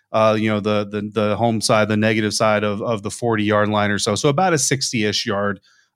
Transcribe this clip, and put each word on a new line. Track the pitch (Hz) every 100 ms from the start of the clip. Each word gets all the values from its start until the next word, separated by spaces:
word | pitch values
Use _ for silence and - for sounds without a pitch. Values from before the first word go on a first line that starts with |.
| _
uh, | 110 110 107
you | 110
know, | 107
the, | 104 104
the, | 101 104 104
the | 107 104 101
home | 117 113
side, | - 113 107
the | 107
negative | 110 110 107
side | 98 110 104
of, | 104 104
of | 117 110
the | 104
forty | - 120 110
yard | 104 107 104
line | 107 104
or | 101
so. | -
So | 104 151
about | 143 190
a | 160
sixty-ish | - 135 - 123 104 104
yard, | - 101 101 98 _ _ _